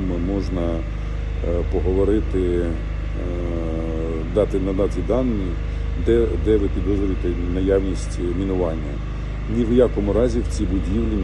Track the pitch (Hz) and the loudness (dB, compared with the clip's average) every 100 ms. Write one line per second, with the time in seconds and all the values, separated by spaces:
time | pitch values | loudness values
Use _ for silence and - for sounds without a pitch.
0 | 95 87 87 98 87 90 85 82 - - | 0 -2 0 0 0 -2 0 -2 -4 -4
1 | - - - - - 85 82 92 90 92 | -4 -4 -4 -2 -2 0 0 0 2 2
2 | 98 107 - 92 90 87 85 80 - - | 4 2 2 0 2 2 0 -2 -4 -4
3 | - - 87 85 85 82 82 80 80 80 | -4 -4 -4 -4 -2 -2 -2 -2 -2 -2
4 | 82 82 80 104 98 98 95 95 95 - | -2 -4 -2 2 2 2 0 0 0 0
5 | 87 117 131 110 92 82 - - - - | 0 0 2 0 -2 -4 -4 -4 -4 -2
6 | - 117 113 - - 110 98 - 90 101 | 2 4 4 0 2 4 2 0 0 0
7 | 98 90 87 85 82 92 95 98 95 92 | 0 0 -2 -2 -2 0 4 4 2 -2
8 | - - 90 87 95 92 87 80 78 - | -4 -4 -2 -2 0 0 0 -2 -4 -6
9 | - - - - - 113 117 120 117 113 | -6 -6 -6 -6 -4 0 2 6 6 4
10 | 101 98 123 - - - 95 95 87 104 | 2 4 2 2 -2 -2 0 0 0 0
11 | 110 104 | 0 0